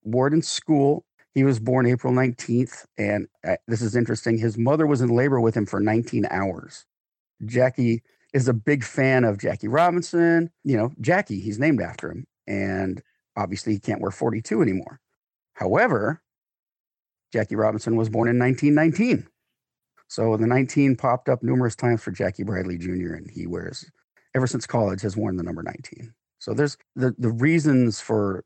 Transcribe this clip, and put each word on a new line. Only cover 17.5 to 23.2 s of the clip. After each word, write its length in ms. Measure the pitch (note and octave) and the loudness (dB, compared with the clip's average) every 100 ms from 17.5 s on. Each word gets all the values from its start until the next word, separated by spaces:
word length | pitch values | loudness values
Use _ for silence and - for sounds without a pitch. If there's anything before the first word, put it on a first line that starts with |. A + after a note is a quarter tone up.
| G#2+ | 0
Robinson 400 | G#2+ G#2+ A#2 A2+ | 0 0 -2 0
was 140 | A2+ | 0
born 180 | A2+ A#2+ | 0 2
in 100 | B2 | 2
nineteen 380 | B2+ B2+ D3 D3 | 2 2 4 4
nineteen. 520 | D#3+ E3+ A#3+ - - _ _ _ _ _ _ _ - | 4 2 2 0 -4 _ _ _ _ _ _ _ -12
So 300 | - A2+ A2 | -2 0 2
the 100 | A2+ | 2
nineteen 480 | B2+ C3 D3 C#3 B2 | 2 2 2 2 2
popped 340 | C3 B2+ - | 0 0 0
up 120 | B2 | -2
numerous 340 | A#2+ B2+ B2 - | 0 0 0 0
times 280 | B2 A2+ | 0 0
for 80 | - | -2
Jackie 320 | F2+ F#2+ F#2 | -4 -4 -4
Bradley 340 | G2 F#2+ F#2 F2 | -4 -4 -4 -6
Junior, 380 | F2+ F2+ F2 | -6 -6 -6
and 140 | E2 | -8